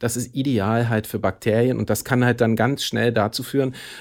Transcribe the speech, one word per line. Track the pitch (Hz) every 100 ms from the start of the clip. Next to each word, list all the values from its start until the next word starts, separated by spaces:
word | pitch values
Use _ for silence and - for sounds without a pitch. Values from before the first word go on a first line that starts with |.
das | 120 120
ist | -
ideal | - 139 117 98 113 117
halt | 110 -
für | 107
Bakterien | 95 - 113 110 123 117
und | 110
das | 107
kann | - 123 123
halt | 120
dann | 113 110
ganz | 117 139
schnell | - 113 117
dazu | 113 104 -
führen, | 127 139 131 127 - -